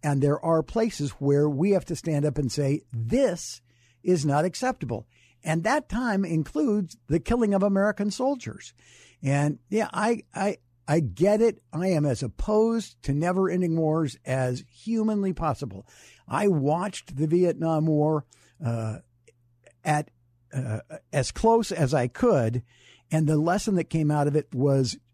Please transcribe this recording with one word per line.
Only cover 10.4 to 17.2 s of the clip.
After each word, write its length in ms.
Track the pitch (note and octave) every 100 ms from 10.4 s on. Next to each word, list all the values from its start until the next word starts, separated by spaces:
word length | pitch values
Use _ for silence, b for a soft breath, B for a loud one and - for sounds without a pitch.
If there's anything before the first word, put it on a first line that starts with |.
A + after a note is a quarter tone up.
| G3+ - _ _ -
I 140 | D3+
get 400 | C#3 F2+ F3+ G#3
it. 220 | A3+ - _
I 160 | D3+ F#3
am 180 | E3+ D3
as 160 | B2
opposed 800 | A#2+ - - G#3+ A3+ A3+ G#3 _
to 100 | -
never-ending 640 | C#3+ E3+ F#3 F#3+ F3+ F3+ E3
wars 400 | D#3+ D#3 D3+ -
as 400 | - C3 B2+ B2+ -
humanly 640 | _ - A3+ A3 G#3+ G3
possible. 520 | F#3 D#3+ C3+ C3+ G2 - B B B -
I 180 | C3+ G#3
watched 680 | E3 C#3 D#3+ G3 - -
the 100 | C3